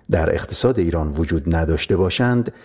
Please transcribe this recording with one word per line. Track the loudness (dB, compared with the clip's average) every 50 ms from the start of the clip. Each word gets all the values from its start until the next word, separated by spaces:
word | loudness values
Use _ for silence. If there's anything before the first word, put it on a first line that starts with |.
| _ -2
در | 0 0 2 2 0
اقتصاد | -2 -4 -4 -2 0 2 2 2 2
ایران | 0 0 0 0 -2 -2
وجود | -2 -2 -2 0 -2 -2 0 0 0
نداشته | 0 0 0 0 0 0 0 0
باشند، | 2 0 0 0 0 0 2 2 0 0 -2 -6 -12